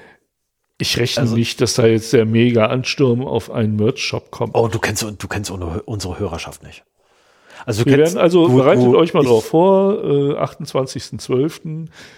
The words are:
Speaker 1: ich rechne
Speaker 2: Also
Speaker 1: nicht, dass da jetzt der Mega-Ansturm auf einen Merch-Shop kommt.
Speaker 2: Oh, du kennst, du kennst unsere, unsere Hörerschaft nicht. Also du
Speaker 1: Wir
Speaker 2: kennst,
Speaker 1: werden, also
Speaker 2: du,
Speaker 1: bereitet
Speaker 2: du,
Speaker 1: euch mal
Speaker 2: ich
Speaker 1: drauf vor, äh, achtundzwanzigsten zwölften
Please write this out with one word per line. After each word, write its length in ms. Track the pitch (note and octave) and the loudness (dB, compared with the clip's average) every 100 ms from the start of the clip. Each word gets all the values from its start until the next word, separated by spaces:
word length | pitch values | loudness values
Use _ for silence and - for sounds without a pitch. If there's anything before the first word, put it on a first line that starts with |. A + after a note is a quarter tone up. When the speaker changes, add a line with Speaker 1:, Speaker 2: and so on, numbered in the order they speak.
| - _ _ _ _ _ _ - | -20 _ _ _ _ _ _ -8
Speaker 1:
ich 200 | - - | -4 -2
rechne 240 | A#2+ - | -2 0
Speaker 2:
Also 140 | B2 A2+ | 0 0
Speaker 1:
nicht, 240 | A#2 - | -2 0
dass 140 | A#2+ - | -2 2
da 120 | A2+ | 2
jetzt 260 | A2+ - | 2 2
der 120 | B2+ A2 | 2 2
Mega-Ansturm 1000 | A2+ A#2+ A#2 A2 B2+ B2+ - C3+ A#2+ A#2+ | 4 4 4 2 0 -4 0 0 0 -2
auf 240 | A#2 - | -6 -6
einen 260 | B2+ G#2+ G#2+ | -4 -2 0
Merch-Shop 540 | G#2+ C3+ - - - | 0 -2 -6 -8 -10
kommt. 260 | - A2+ A#2+ | -8 -4 0
Speaker 2:
Oh, 100 | A2+ | 0
du 100 | A2 | 0
kennst, 220 | - G#2+ | -4 -6
du 260 | G#2+ G2+ G2 | -8 -10 -10
kennst 220 | G#2 G#2 | -8 -8
unsere, 320 | F#2+ F2 F#2 | -8 -8 -8
unsere 360 | - G#2+ F#2 F2 | -8 -10 -8 -6
Hörerschaft 440 | E2+ D#2+ - - - | -6 -6 -12 -16 -20
nicht. 200 | - _ _ _ _ _ _ _ - - | -20 _ _ _ _ _ _ _ -14 -6
Also 160 | G#2 B2 | -2 2
du 60 | |
Speaker 1:
Wir 60 | C3+ | 4
Speaker 2:
kennst, 160 | D#3 F3+ | 4 2
Speaker 1:
werden, 80 | E3+ | 2
also 220 | F3 D#3+ | 4 4
Speaker 2:
du, 80 | B2+ | 6
Speaker 1:
bereitet 280 | C3+ G3 B2 | 6 4 4
Speaker 2:
du, 120 | C#3 | 4
Speaker 1:
euch 160 | E3+ E3+ | 4 2
mal 80 | |
Speaker 2:
ich 60 | C3 | 2
Speaker 1:
drauf 160 | A2+ - | 2 2
vor, 600 | D#3 F#3 F#3+ G3 G#3 D#3+ | 2 4 4 2 -2 -2
äh, 320 | C#3+ C#3+ D3 | 0 0 -2
achtundzwanzigsten 840 | - - D3+ C#3+ C3 - - G#2+ | -6 -8 -8 -4 -4 -6 -12 -12
zwölften 720 | - C3 D3+ - D#3+ D#3 D#3+ - - | -4 -2 -2 -4 -12 -12 -12 -18 -20